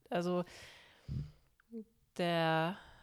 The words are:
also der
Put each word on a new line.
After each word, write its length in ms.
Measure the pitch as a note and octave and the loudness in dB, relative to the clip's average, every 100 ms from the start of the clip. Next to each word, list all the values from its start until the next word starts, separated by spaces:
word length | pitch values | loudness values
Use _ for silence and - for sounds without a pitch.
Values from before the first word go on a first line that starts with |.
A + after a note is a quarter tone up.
| _ | _
also 360 | G#3 F3 F3+ F3 - - - - - - - - - _ _ _ A3+ G#3+ _ _ - | 0 2 2 0 -8 -18 -20 -20 -18 -8 -6 -6 -12 _ _ _ -14 -14 _ _ -2
der 580 | F3 E3+ E3 D#3+ E3 G3 - - | 2 4 4 4 2 -2 -10 -20